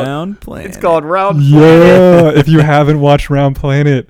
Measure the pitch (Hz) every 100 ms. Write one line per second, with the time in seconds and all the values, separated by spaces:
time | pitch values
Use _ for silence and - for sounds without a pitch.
0 | 135 143 185 202 - - 175 - 175 165
1 | 151 185 196 147 139 151 160 165 175 185
2 | 180 175 160 147 143 156 151 147 147 151
3 | 143 143 - 139 139 135 143 139 147 131